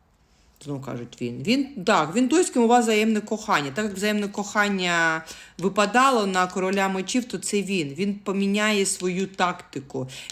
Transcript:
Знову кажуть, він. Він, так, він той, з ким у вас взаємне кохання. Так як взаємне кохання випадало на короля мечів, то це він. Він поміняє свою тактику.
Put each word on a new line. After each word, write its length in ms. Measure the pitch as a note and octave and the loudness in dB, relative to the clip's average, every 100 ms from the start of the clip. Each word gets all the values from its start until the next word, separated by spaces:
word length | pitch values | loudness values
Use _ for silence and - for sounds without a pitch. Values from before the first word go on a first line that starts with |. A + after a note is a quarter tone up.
| _ _ _ _ _ _ | _ _ _ _ _ _
Знову 180 | C#3+ C#3 | -10 -10
кажуть, 360 | C3 A#2+ A#2 - | -8 -10 -12 -8
він. 220 | A#2+ B2 | -8 -6
Він, 400 | C#3+ C4 C4+ - | 0 0 0 -4
так, 320 | F3+ F#3+ D3+ F#3+ | 2 2 4 0
він 140 | B3+ | 2
той, 140 | D#4+ | 4
з 60 | F4+ | 2
ким 140 | B3+ | 2
у 40 | A3+ | 4
вас 160 | B3 | 4
взаємне 380 | A3+ G#3+ A3 G#3+ | 4 2 2 0
кохання. 500 | G#3 G#3+ - F3 C#3+ | -2 -6 0 0 0
Так 140 | C3+ G#3+ | -4 -4
як 80 | |
взаємне 340 | F#3 G#3 G#3 G3+ | -2 -2 -2 -2
кохання 960 | G#3 G3+ G#3+ G3+ G3 F3+ E3+ E3 D#3+ E3 - - - | -4 -4 0 2 2 0 2 2 0 -6 -18 -18 -4
випадало 720 | F3+ F#3+ G3+ A#3+ C4+ B3 G3+ | -2 2 2 4 4 4 2
на 200 | F#3 F3+ | 0 0
короля 420 | G3 F#3 G3+ G3 | 0 -2 0 0
мечів, 360 | F#3+ F#3 B3+ A#3+ | -2 -2 -2 -2
то 120 | F#3 | -8
це 240 | - G#3 | -2 -2
він. 280 | F#3+ G3 C#3+ | 0 -2 -2
Він 260 | C#3 G3+ G3+ | -2 -4 -4
поміняє 720 | - G3 G3 G3+ G#3+ G#3 G3 | -4 -2 0 2 2 2 0
свою 420 | - F3+ F3+ F#3+ | 0 -2 -2 -4
тактику. 840 | - F3+ F3+ - C#3+ C3 C3+ C3 - - | -2 -2 -2 -10 -12 -10 -10 -10 -12 -8